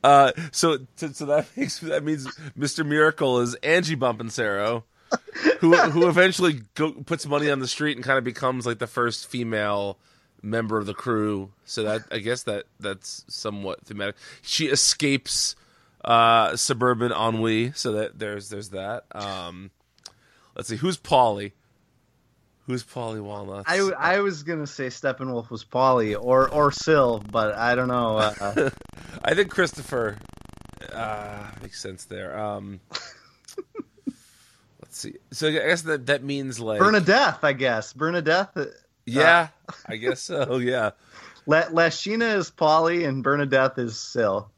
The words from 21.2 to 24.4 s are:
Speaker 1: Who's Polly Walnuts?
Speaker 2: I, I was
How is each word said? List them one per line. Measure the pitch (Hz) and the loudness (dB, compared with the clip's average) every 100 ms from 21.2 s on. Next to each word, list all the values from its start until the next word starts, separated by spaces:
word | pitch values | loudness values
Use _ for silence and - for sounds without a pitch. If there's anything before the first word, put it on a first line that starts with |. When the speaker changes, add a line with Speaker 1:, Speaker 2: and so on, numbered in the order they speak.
| 120 101 101 _ _ _ _ _ _ _ _ _ _ _ - | 4 0 -10 _ _ _ _ _ _ _ _ _ _ _ -6
Speaker 1:
Who's | 127 | -6
Polly | - 127 113 110 | -6 -10 -8 -8
Walnuts? | 101 104 98 98 98 | -8 -10 -10 -8 -2
Speaker 2:
I, | 185 196 147 | 0 0 0
I | 160 196 | 0 2
was | 202 156 | 0 -4